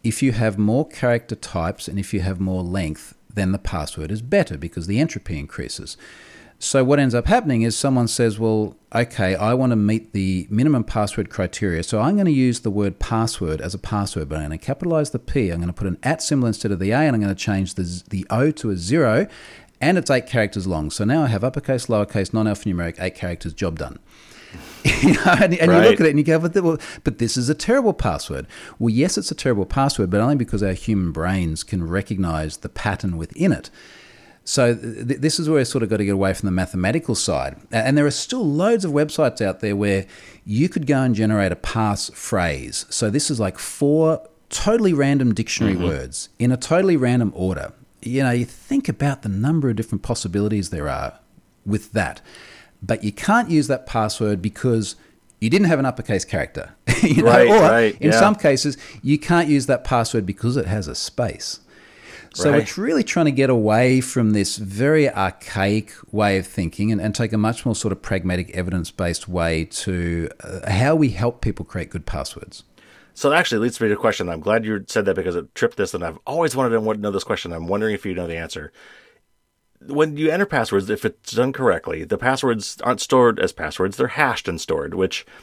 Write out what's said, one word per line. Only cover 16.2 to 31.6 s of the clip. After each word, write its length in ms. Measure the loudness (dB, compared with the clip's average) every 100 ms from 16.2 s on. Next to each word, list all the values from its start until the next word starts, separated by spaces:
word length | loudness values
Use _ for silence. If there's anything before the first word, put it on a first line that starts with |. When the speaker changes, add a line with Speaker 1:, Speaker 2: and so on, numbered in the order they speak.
Speaker 1:
symbol 240 | 0 2 2
instead 240 | 0 -2
of 60 | -2
the 140 | 0
A, 80 | 2
and 140 | 2
I'm 60 | 2
gonna 140 | 0
change 400 | -2 -2 0 -2
the 100 | -4
z-, 200 | -6 -6 -6
the 180 | -8 -2
O 200 | 0 0
to 180 | 0 -4
a 60 | -4
zero, 480 | 0 2 2 2 -2 -8 -20 -20 -20 _
and 160 | 2 2
it's 100 | 2
eight 180 | 0 2
characters 400 | 0 0 -2 -2
long. 240 | -2 -4
So 140 | -2
now 200 | 0 2
I 20 | 2
have 180 | 0
uppercase, 440 | -2 -2 -2 -2 0
lowercase, 440 | 0 0 -2 0
non-alphanumeric, 640 | 0 0 0 -2 -2 -4 -4
eight 140 | -8 -6
characters, 360 | -8 -6 -8
job 260 | -4 -4 -4
done." 200 | -10 -12
<laughs> 1000 | _ -20 -20 -20 -20 -20 -18 -4 -2 4
You 100 | 4
know, 80 | 6 4
and, 260 | 4 4
and 160 | 6 6
you 60 | 8
Speaker 2:
Right. 120 | 8
Speaker 1:
look 100 | 6
at 60 | 4
it 40 |
and 80 | 4
you 60 |
go, 140 | 2 2
"But 160 | 2
th-, 100 | 2
well, 140 | 0 -2 -8 -6
but 140 | -6 -2
this 180 | -2 0
is 140 | -2
a 40 |
terrible 380 | -2 2 2 2
password." 540 | 0 -2 -2 -6 -10 -10 -16 -20 -2
Well, 100 | 0
yes, 240 | 2 0 0
it's 120 | -4
a 40 |
terrible 320 | -4 0 0 0
password, 420 | 0 0 0 0
but 140 | 2
only 140 | 2 0
because 260 | 0 0
our 100 | -2
human 400 | -2 0 0 0
brains 500 | -2 -2 0 -2 -4